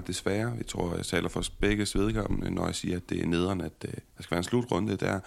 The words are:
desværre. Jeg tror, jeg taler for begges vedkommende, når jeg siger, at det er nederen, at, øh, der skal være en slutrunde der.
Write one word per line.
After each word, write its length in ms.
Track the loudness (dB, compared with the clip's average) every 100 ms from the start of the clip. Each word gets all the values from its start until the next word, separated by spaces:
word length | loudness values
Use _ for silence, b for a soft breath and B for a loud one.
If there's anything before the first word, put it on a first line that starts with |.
| -2
desværre. 460 | -2 0 0 -2 -4
Jeg 100 | -4
tror, 280 | -2 -2
jeg 100 | -2
taler 240 | 0 0 0
for 140 | -2 -4 0
begges 360 | 2 2 2
vedkommende, 580 | 2 2 0 0 0 0
når 120 | 0
jeg 100 | -2
siger, 200 | -2 -2
at 140 | -2 -2
det 120 | 0
er 60 | 2
nederen, 340 | 2 2 0
at, 240 | -4 -6
øh, 80 | -10 -10 -12 -12
der 60 |
skal 80 | -2
være 80 | 0
en 40 |
slutrunde 520 | 2 2 4 2 2
der. 240 | 2 2 0